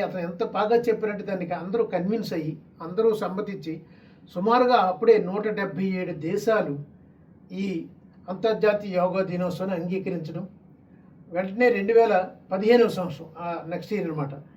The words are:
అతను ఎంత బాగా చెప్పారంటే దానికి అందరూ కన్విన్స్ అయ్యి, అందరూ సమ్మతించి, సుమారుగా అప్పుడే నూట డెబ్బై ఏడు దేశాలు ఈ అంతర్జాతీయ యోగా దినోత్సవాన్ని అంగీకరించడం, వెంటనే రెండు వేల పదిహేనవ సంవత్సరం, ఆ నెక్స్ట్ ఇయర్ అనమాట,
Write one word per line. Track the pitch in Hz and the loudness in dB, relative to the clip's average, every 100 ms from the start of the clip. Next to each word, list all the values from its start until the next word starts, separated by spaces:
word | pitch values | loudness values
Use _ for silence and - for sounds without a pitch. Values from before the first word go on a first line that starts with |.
అతను | 185 185 | -2 -4
ఎంత | 170 180 | -6 -4
బాగా | 226 190 214 233 | -4 0 2 4
చెప్పారంటే | 240 214 214 202 | 4 0 -2 -6
దానికి | 196 185 175 | -6 -6 -4
అందరూ | 175 175 226 | -6 -2 -2
కన్విన్స్ | 214 185 180 220 202 | 0 -2 -2 -2 -4
అయ్యి, | 170 156 151 - - | -4 -4 -8 -12 -16
అందరూ | 165 180 226 214 | -6 0 2 2
సమ్మతించి, | 196 185 202 175 160 156 - - - - - 180 | -2 -6 -6 -8 -10 -12 -14 -20 -20 -20 -12 -2
సుమారుగా | 202 240 247 233 185 | 2 4 6 4 4
అప్పుడే | 185 226 214 | 4 6 6
నూట | 180 196 214 | 4 -2 -2
డెబ్బై | 202 190 - | -2 -4 -2
ఏడు | 190 185 175 | -2 -2 -4
దేశాలు | 151 156 202 - 220 156 143 - - - - - - - | -6 -4 -2 2 2 2 -4 -10 -18 -20 -20 -20 -20 -12
ఈ | 185 196 170 - - - - - | -6 -4 -4 -8 -14 -20 -16 -12
అంతర్జాతీయ | 185 220 214 214 208 202 180 | -2 0 2 2 2 0 0
యోగా | 180 185 | 2 0
దినోత్సవాన్ని | 170 175 180 156 190 180 | -2 -2 -4 -4 -4 -4
అంగీకరించడం, | 175 185 185 175 156 170 196 - - - _ - - - - | -4 -4 -4 -6 -6 -10 -12 -14 -20 -20 _ -20 -20 -20 -8
వెంటనే | 170 190 202 247 | -6 -4 2 2
రెండు | 202 196 | 4 4
వేల | 226 220 190 185 - - | 6 6 4 0 -6 -6
పదిహేనవ | 190 214 240 220 | 0 6 6 6
సంవత్సరం, | 165 180 - - - | 2 -6 -8 -14 -10
ఆ | 170 165 160 | -8 -6 -6
నెక్స్ట్ | 175 - | -8 -4
ఇయర్ | 208 170 | -4 -4
అనమాట, | 156 139 143 - | -4 -6 -8 -16